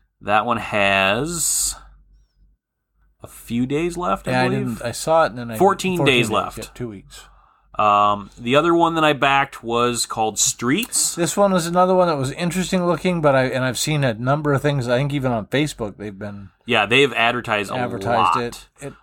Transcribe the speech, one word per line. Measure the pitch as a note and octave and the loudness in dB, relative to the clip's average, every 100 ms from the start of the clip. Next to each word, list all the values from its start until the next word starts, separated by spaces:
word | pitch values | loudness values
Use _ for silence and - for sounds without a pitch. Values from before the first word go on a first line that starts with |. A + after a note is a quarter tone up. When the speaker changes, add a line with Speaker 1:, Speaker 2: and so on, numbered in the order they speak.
| _ _ | _ _
Speaker 1:
that | G2+ G#2+ A#2 | 0 0 2
one | A2+ | -2
has | - G#2+ G2 G2 F#2+ A2 D#3 E3+ - - - - - - _ _ _ _ _ _ _ _ _ _ _ _ | -2 0 4 4 2 0 -2 -4 -4 -2 -4 -6 -16 -20 _ _ _ _ _ _ _ _ _ _ _ _
a | - | -20
few | - - A#2 B2+ | -20 -6 -4 -2
days | C#3+ F3 E3+ | -2 -4 -4
left, | F3+ F#3+ - | -4 -4 -2
I | |
Speaker 2:
Yeah, | B2+ | -2
I | B2+ | 0
Speaker 1:
believe. | C3 B2+ A2+ | -2 -4 -6
Speaker 2:
didn't, | |
I | A#2+ | -8
saw | - - E3 | -6 0 2
it | D#3 | 2
and | A#2+ | -2
then | A#2 | -6
I | A2+ | 2
Speaker 1:
Fourteen | F#3+ F#3 F#3+ F3 | 2 2 -2 0
Speaker 2:
fourteen | C#3+ | 2
Speaker 1:
days | B2+ A2+ | 4 2
Speaker 2:
days, | |
Speaker 1:
left. | G#2 F2+ - | 0 -2 -6
Speaker 2:
yeah, | A2 | -14
two | - A#2+ | -12 -12
weeks. | G2 - - - _ _ _ _ - | -12 -18 -20 -20 _ _ _ _ -2
Speaker 1:
Um, | G#2+ G#2 G#2 G#2 G2 - | 2 4 4 2 -6 -10
the | A#2+ C#3 | 0 2
other | E3+ | 4
one | E3+ E3 E3 | 4 2 2
that | |
I | D#3 | 2
backed | C#3 C#3 C#3 C#3 - | 2 2 2 0 -6
was | A2+ A#2 B2 A#2 - | -4 0 0 0 -4
called | - A2 G2 | -4 -2 -2
Streets. | - - A#2+ F3 A#3+ - - - | -2 -2 -2 -2 -2 -2 -2 -2
Speaker 2:
This | E3+ - | -2 2
one | G3+ | 2
was | F#3 E3+ | 2 0
another | F3+ F#3 | 2 4
one | F#3 F3 | 4 2
that | D3 | 0
was | C3 | -2
interesting | - F3 F3 F3 F#3 F3 | -4 -4 -2 -2 0 0
looking, | D#3+ F#3 F3 | 0 0 0
but | D3+ C3+ | 2 2
I, | B2+ | 2
and | B2+ C3 | 0 -2
I've | A#2 | -2
seen | D3+ D3+ C3+ | -2 0 0
a | |
number | G#2+ B2 D3 D3 | 0 0 0 0
of | C3+ | 0
things. | D3 C#3+ A#2+ | 0 0 0
I | B2 | 0
think | C#3+ | 0
even | C#3+ B2+ | -2 -2
on | A#2 F#2+ | -2 -2
Facebook | C3 D3 - G#2+ - | -2 -2 -4 -10 -8
they've | G#2 F#2+ | -12 -12
been | G#2 G2+ G2 _ - | -12 -14 -18 _ 0
Speaker 1:
Yeah, | A2+ G2+ | 2 4
they've | B2+ C#3 | 4 4
advertised | A2+ A2+ A#2+ A2+ G#2+ G2 | 4 0 0 -2 -2 -2
a | B2+ | -4
Speaker 2:
advertised | B2 A#2 A2 A#2 F2+ D#2+ | -4 -4 -2 2 2 2
Speaker 1:
lot. | |
Speaker 2:
it. | A#2+ - - - | -2 -10 -18 -18
It | C#3 - | -16 -16